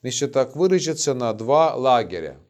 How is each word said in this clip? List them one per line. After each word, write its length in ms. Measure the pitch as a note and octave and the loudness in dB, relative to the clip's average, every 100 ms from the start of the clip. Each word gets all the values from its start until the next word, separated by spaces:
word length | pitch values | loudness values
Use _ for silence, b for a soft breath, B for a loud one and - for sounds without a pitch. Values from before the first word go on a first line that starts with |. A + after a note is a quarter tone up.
если 240 | B2+ B2 C#3+ | -6 -4 0
так 280 | C#3 C3 | 0 0
выразиться, 580 | D3 F#3 F#3 D3 D#3 D3 | 0 2 2 0 -2 -2
на 200 | B2+ A#2+ | -2 -2
два 420 | G#2+ A2+ D3 D#3+ | -4 2 4 4
лагеря. 640 | - C3 A#2+ F2+ F2 D#2 C2+ | 2 2 2 2 -8 -10 -14